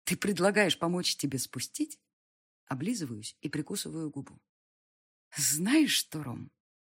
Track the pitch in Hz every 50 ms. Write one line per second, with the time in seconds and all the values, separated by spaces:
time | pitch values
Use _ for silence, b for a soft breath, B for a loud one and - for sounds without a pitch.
0 | _ - - - - 196 202 165 180 202 196 214 208 170 151 - 170 170 175 180
1 | 170 - - - - 139 131 131 - - - 123 - - - - 302 302 - -
2 | _ _ _ _ _ _ _ _ _ _ _ _ _ - 135 127 151 208 254 214
3 | 160 120 117 104 107 - - _ - 151 - 151 151 - 196 196 - 156 151 160
4 | 160 151 - 139 135 - - - _ _ _ _ _ _ _ _ _ _ _ _
5 | _ _ _ _ _ _ - - 139 139 143 151 180 214 277 320 302 214 - -
6 | - - - 156 147 127 113 107 - - _ _ _ _ _ _